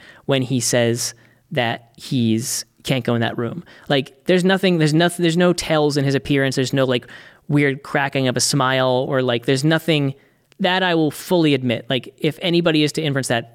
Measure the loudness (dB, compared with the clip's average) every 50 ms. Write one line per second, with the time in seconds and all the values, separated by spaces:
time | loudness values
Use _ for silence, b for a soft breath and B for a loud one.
0 | B B B B B -2 -2 -2 0 -2 -2 -2 -2 0 0 2 2 2 0 -2
1 | -4 -8 -10 b b b b b b -6 -4 -2 -2 -2 -4 -6 -12 _ _ -18
2 | -10 -4 -2 0 0 0 0 0 -2 -6 -8 -8 -10 _ _ _ -6 -4 -4 -2
3 | -2 -2 -2 -2 -2 -4 -4 -4 -6 -6 -8 -10 -14 B B B B B -2 -2
4 | -2 -4 -12 _ -2 0 0 2 4 2 2 2 2 0 2 2 2 2 4 4
5 | 2 2 0 0 -2 0 2 2 2 2 2 0 -2 -2 0 0 2 2 0 0
6 | 0 0 0 -2 0 0 0 2 2 0 0 -2 -2 0 0 0 2 2 0 -2
7 | -4 B B B B B B B B -2 0 2 2 2 0 -4 -8 -4 -2 -2
8 | -2 -2 -2 0 0 0 0 0 -2 0 0 0 2 2 2 2 2 2 2 0
9 | 0 0 0 0 0 0 -2 -2 0 0 0 2 2 0 0 0 0 0 0 0
10 | 0 -2 -4 b b b b b b b b -2 0 0 2 2 2 2 2 2
11 | 0 0 -2 -6 -4 0 2 4 4 4 2 2 0 0 -2 -2 -2 -4 -4 -4
12 | -4 -6 _ -4 -4 -4 -4 -2 -2 0 0 2 2 2 2 2 2 0 0 -2
13 | -4 -2 -2 -2 -2 -2 -2 -2 -4 -6